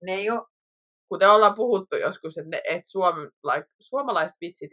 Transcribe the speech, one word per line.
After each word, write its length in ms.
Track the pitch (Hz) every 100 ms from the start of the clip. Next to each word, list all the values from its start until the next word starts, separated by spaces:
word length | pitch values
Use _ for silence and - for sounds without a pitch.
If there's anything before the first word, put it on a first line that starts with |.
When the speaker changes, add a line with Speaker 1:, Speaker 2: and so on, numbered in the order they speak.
Speaker 1:
ne 120 | 180
ei 160 | 190 208
oo 180 | 233 - _ _ _ _ _ _
Speaker 2:
Kuten 180 | 196 196
ollaan 260 | 214 214 208
puhuttu 400 | 240 202 190 123
joskus, 420 | 113 185 160 160
että 120 | 156
ne, 120 | 160 -
et 140 | 170 -
suomalai-, 800 | 190 180 165 143 _ 143 135 - _
suomalaiset 560 | _ 269 277 190 156 -
vitsit 300 | 170 - 151